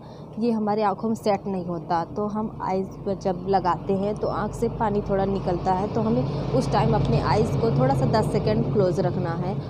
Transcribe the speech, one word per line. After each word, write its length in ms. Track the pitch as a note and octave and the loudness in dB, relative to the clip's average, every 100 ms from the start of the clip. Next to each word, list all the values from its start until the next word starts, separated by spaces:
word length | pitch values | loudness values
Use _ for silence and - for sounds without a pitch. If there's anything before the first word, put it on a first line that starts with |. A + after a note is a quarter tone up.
| - - - - | -10 -16 -14 -4
ये 120 | A#3 | 0
हमारे 320 | A3 G#3 G#3 | 0 0 2
आँखों 240 | G#3 G3 A3+ | 2 0 -2
में 60 | A3 | 0
set 320 | G#3+ G3 G3+ | 2 0 0
नहीं 180 | F#3+ F3 | -4 -4
होता, 380 | E3+ D3+ E3+ E3 | -6 -2 -2 -2
तो 200 | - G#3 | -4 -4
हम 300 | G#3+ A3 - | -4 -6 -6
eyes 260 | - F#3+ F#3+ - G3 | -4 -2 -4 -6 -6
पर 100 | F#3+ | -2
जब 260 | G3 F3+ F#3 | -2 -2 0
लगाते 440 | F#3+ F3+ E3 - | 2 2 0 0
हैं 200 | F#3 G3+ G#3+ | 0 -2 -2
तो 120 | - | -2
आँख 260 | C#3 - - | -2 -4 -2
से 140 | A3+ - | -4 0
पानी 220 | A3 G3+ | 0 0
थोड़ा 240 | - G3 G3 | 0 0 0
निकलता 480 | G3 G3 F3 F#3 | 0 0 0 0
है, 200 | F#3 G3+ | 0 0
तो 80 | A3+ | 0
हमें 200 | A3 A#3+ - - - | 0 2 0 -2 0
उस 180 | A#3 - | 0 2
time 220 | G#3+ A3 G#3+ | 2 4 4
अपने 260 | - A3+ | 4 2
eyes 360 | D#3 G3 A3 - | 4 2 2 2
को 140 | A3+ A#3+ | 2 4
थोड़ा 160 | B3+ - | 4 4
सा 100 | B3 | 2
दस 200 | A3 G#3 | 2 2
second 320 | G#3+ A3 G#3+ A#3 | 0 2 2 2
close 260 | G#3+ F#3 F3 | 2 2 2
रखना 340 | F3+ F#3 F3 E3+ | 0 0 -2 -2
है। 180 | F3+ G#3+ | -4 -4